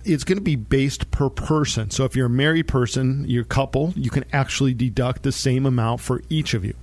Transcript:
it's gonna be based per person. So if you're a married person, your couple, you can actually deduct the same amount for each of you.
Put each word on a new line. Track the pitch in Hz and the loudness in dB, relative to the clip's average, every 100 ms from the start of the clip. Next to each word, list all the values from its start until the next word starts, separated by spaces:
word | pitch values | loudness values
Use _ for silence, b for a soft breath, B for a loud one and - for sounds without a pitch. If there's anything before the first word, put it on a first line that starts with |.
it's | 208 147 | 0 0
gonna | - 190 | 2 0
be | 196 135 | 0 0
based | 107 135 139 - - | 2 2 2 -2 -4
per | - 139 | 0 0
person. | - - 156 147 117 104 | -2 0 0 0 -2 -4
So | - | -2
if | 131 | 0
you're | 131 123 | 0 0
a | |
married | 123 147 160 - | 2 2 2 2
person, | 135 120 135 131 139 143 | 2 2 0 0 0 -2
your | 120 | -2
couple, | 117 139 135 127 160 180 | 0 0 0 0 0 -2
you | 131 | -2
can | 135 - | -2 -2
actually | 139 135 - 139 | 0 0 2 2
deduct | 120 127 117 127 127 | 2 0 0 -2 0
the | 139 | -2
same | - 135 127 | 0 2 2
amount | 135 123 113 120 | 2 2 0 -2
for | - 127 - | -2 -4 -2
each | 156 147 | -2 0
of | 113 | -2
you. | 95 - | -4 -6